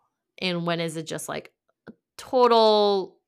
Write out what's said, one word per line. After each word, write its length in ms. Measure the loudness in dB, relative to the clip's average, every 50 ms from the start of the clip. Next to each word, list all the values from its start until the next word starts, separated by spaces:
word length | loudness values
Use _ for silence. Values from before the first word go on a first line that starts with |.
| _ _ _ _ _ _ _ -8
and 280 | -6 -6 -4 -4 -4
when 140 | -4 -4 -4
is 160 | -4 -6 -6 -8
it 60 | -10 -10
just, 200 | -10 -10 -10 -10
like, 240 | -10 -12 -12 -16 _ _ _ _ _ _ _ -20
a 40 | -20 _ _ _ _ -20
total 1000 | -10 -4 0 4 4 4 6 6 4 4 4 4 2 2 0 -2 -4 -8 _ _ _